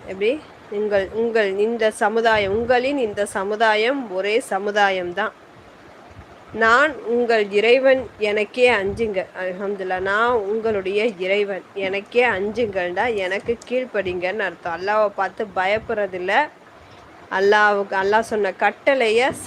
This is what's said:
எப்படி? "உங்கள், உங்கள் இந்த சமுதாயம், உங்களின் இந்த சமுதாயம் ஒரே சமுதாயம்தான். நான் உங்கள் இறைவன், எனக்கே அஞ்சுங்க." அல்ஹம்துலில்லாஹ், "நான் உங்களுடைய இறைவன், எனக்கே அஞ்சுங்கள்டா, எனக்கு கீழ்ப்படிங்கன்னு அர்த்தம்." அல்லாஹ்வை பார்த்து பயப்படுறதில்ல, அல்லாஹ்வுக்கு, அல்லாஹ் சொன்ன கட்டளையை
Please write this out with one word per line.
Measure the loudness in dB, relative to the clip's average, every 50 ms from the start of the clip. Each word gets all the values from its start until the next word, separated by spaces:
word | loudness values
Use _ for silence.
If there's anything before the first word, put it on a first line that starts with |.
| -16
எப்படி? | -14 -6 -2 0 0 0 -2 -6 -14 -20 -20 -14 -8
"உங்கள், | -4 -4 -2 0 0 0 0 -2
உங்கள் | -2 -2 -2 0 2 2 2 2 2
இந்த | 0 0 0 0 0 0 0
சமுதாயம், | 0 0 0 0 2 2 2 4 2 2 2 0 0
உங்களின் | 0 2 2 2 2 2 0 0
இந்த | 0 -2 -2 -2 -4 -4
சமுதாயம் | -4 -4 -4 -4 -4 0 2 2 4 4 4 2 0 0 -2 -4 -6 -4
ஒரே | -4 -2 0 0 -2 -2 -2
சமுதாயம்தான். | -4 -4 -2 0 2 2 2 2 2 0 -4 -4 -4 -4 -4 -4 -6 -10 -20 -20 -20 -20 -20 -20 -20 -20 -20 -20 -20 -20 -20 -20 -20 -20 -20 -20 -20 -20 -18 -10 -2
நான் | 2 4 4 6 6 4 2 0
உங்கள் | -4 -4 -2 0 0 2 2 2 2 0 0
இறைவன், | 0 2 4 6 4 6 6 4 4 2 0 -6 -8
எனக்கே | -4 -4 -2 0 -2 -2 -2 0 2 4 4
அஞ்சுங்க." | 4 2 0 -2 -2 -2 -4 -2 -2 -4 -6 -6 -8 -8
அல்ஹம்துலில்லாஹ், | -6 -6 -6 -6 -6 -6 -6 -6 -4 -4 -4 -2
"நான் | -2 0 0 2 2 2
உங்களுடைய | 0 0 -2 -2 -4 -2 -2 -2 -2 -2 -2 -2 -2 0 0
இறைவன், | -2 -2 -4 -2 0 0 0 0 -2 -4 -8 -10 -12 -8
எனக்கே | -6 -6 -4 -4 -6 -6 -2 0 2 2
அஞ்சுங்கள்டா, | 2 2 0 -2 -4 -2 -2 -4 -2 -2 -4 -4 -2 -2 -2 0 0 0
எனக்கு | -2 -2 -2 -4 -4 -4 -4 -6 -6 -6 -6
கீழ்ப்படிங்கன்னு | -4 -4 -4 -4 -4 -4 -4 -4 -4 -4 -4 -4 -4 -4
அர்த்தம்." | -4 -4 -6 -8 -8 -8 -6
அல்லாஹ்வை | -4 -2 0 2 2 0 0 0
பார்த்து | -2 -4 -4 -4 -6 -8 -6 -4
பயப்படுறதில்ல, | -2 0 0 0 -2 -2 -4 -4 -4 -4 -4 -4 -6 -4 0 0 0 0 -2 -6 -16 -20 -20 -20 -20 -20 -20 -20 -20 -20 -20 -20 -20 -12 -6
அல்லாஹ்வுக்கு, | -2 0 4 4 6 6 6 4 4 2 -2 -2 -2 -2 0
அல்லாஹ் | 2 2 2
சொன்ன | 2 0 -2 -2 -2 -2 -2
கட்டளையை | 0 -2 -2 -2 0 0 0 2 2 2 2 2 2 2 0 -2 -4 0